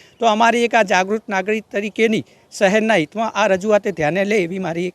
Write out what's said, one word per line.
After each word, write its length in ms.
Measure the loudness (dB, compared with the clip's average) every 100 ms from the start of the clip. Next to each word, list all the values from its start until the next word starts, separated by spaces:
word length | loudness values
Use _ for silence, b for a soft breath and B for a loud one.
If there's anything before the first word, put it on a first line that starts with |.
| b _
તો 60 | 0
અમારી 380 | 2 2 2
એક 100 | 2
આ 80 | 2
જાગૃત 400 | 2 2 0 -4 -4
નાગરિક 360 | -4 -4 -6 -6
તરીકેની 520 | -6 -6 -2 0 0 -4 b b -2
શહેરના 360 | 2 2 2
હિતમાં 360 | 0 0 -4 -4
આ 160 | 0 0
રજૂઆતે 460 | 0 2 0 0
ધ્યાને 320 | -2 -2 -2
લે 120 | 0 -2
એવી 220 | -2 -4
મારી 280 | -6 -6
એક 80 | -6